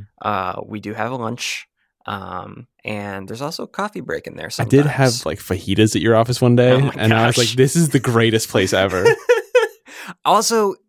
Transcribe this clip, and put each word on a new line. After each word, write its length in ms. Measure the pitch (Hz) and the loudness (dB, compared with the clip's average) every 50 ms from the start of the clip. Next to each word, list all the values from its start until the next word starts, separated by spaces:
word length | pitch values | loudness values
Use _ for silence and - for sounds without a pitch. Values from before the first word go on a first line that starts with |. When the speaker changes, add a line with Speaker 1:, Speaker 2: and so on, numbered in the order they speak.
| 101 _ _ - | -16 _ _ -8
Speaker 1:
Uh, 400 | - 104 104 95 92 90 95 - - | -6 -4 -4 -2 -4 -4 -6 -8 -10
we 140 | 95 107 104 | -10 -12 -10
do 140 | 95 104 104 | -10 -10 -8
have 180 | 110 107 120 | -6 -6 -6
a 40 | 131 | -6
lunch. 520 | 127 113 110 120 127 - - - - - _ _ _ _ _ _ _ - | -6 -8 -8 -8 -8 -8 -8 -8 -10 -12 _ _ _ _ _ _ _ -12
Um, 640 | - 104 98 92 90 90 90 98 101 101 - 123 _ _ _ - | -10 -10 -10 -10 -12 -12 -12 -12 -14 -16 -18 -20 _ _ _ -12
and 420 | 110 107 101 101 101 98 98 95 | -10 -10 -8 -10 -10 -10 -12 -12
there's 140 | 95 110 117 | -12 -12 -10
also 220 | 143 151 165 - - | -10 -10 -10 -12 -14
a 40 | |
coffee 320 | - - - 196 208 - 202 | -12 -10 -8 -8 -8 -10 -12
break 240 | - - 80 76 - | -10 -8 -10 -8 -10
in 80 | - - | -12 -14
there 120 | 78 78 - - - | -14 -14 -12 -8 -6
Speaker 2:
I 40 | 117 | -2
did 220 | 110 127 139 143 | 4 4 4 4
have, 260 | 147 123 127 135 127 | 4 2 2 2 2
Speaker 1:
sometimes. 140 | 117 - - | 0 -2 -6
Speaker 2:
like, 140 | 80 78 - | -6 -8 -8
fajitas 560 | - - 95 92 - 92 98 101 110 107 - | -6 -6 -6 -6 -4 -2 2 4 4 4 4
at 60 | 101 | 2
your 140 | 80 113 113 | 2 4 4
office 240 | 110 117 123 123 - | 4 4 2 0 2
one 140 | 127 123 120 | 2 4 4
day, 160 | 123 123 127 127 | 6 6 4 4
Speaker 1:
Oh 60 | 131 | 4
my 140 | 139 127 - | 2 0 -2
Speaker 2:
and 160 | - 107 110 110 | 0 2 2 4
I 140 | 113 113 | 4 2
was 80 | 120 120 | 2 2
Speaker 1:
gosh. 140 | 123 120 107 | 0 0 0
Speaker 2:
like, 80 | 113 | 2
"This 180 | 127 131 139 - | 2 2 2 4
is 140 | 170 165 143 | 2 2 2
the 100 | 131 135 | 2 0
greatest 500 | 110 127 117 113 117 113 110 113 - - | 0 2 2 4 4 4 2 0 0 0
place 220 | - 113 95 95 113 | 0 0 2 2 2
ever." 320 | 95 95 95 92 90 95 | 2 2 2 2 2 2
Speaker 1:
<laughs> 100 | 466 440 - - - 480 466 466 - - 494 453 440 - _ _ - - - - 196 - _ - | 2 2 2 2 0 0 0 0 0 0 0 0 0 -6 _ _ -20 -20 -18 -18 -18 -12 _ 2
Also, 500 | 143 180 214 220 - 233 226 208 196 - - _ | 2 2 4 2 2 0 0 0 0 -2 -6 _